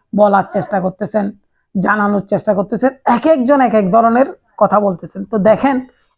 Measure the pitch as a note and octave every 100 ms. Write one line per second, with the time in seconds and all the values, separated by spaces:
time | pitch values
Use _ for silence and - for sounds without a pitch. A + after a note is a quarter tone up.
0 | _ G3 G#3 G3 F#3 G#3 - G3 F3+ F#3
1 | G3 G#3+ G3+ - _ _ _ F#3+ G3+ G#3+
2 | G3+ G3+ G3 G3+ - G3 G3+ A3+ B3+ -
3 | - A#3+ D4+ D#4+ A#3+ C#4+ B3 G#3+ F#3+ A3+
4 | A3+ A#3 C#4 F#4 _ - G3+ G#3 G3+ E3+
5 | E3 F#3+ G3 A3 G3 G#3+ C4+ B3+ B3+ _
6 | _